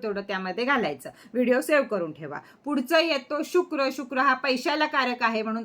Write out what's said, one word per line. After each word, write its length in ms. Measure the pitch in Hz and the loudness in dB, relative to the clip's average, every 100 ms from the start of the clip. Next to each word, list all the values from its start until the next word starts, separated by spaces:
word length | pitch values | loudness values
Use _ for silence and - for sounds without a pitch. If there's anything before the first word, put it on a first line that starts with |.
तेवढं 180 | 214 202 | -4 -4
त्यामध्ये 440 | 202 190 185 220 | -4 -4 -4 -2
घालायचं. 460 | 247 262 165 135 - - - | 0 0 0 -4 -12 -16 -6
व्हिडिओ 260 | 240 247 247 | 0 2 2
सेव्ह 260 | 311 302 - | 4 2 2
करून 260 | 202 165 | -2 -4
ठेवा. 260 | 151 147 147 - - | -8 -10 -12 -14 -10
पुढचं 340 | 285 294 247 320 | -2 -2 2 2
येतो 440 | 330 277 - 302 | 2 0 -2 -4
शुक्र, 440 | - 359 359 285 262 | 0 0 2 0 0
शुक्र 260 | 269 254 254 | -2 -4 2
हा 160 | 262 | 2
पैशाला 520 | 262 277 254 320 302 302 | 4 2 0 0 0 2
कारक 360 | 285 247 247 | 0 0 0
आहे, 200 | 233 220 | 0 0
म्हणून 220 | 220 220 | -2 -4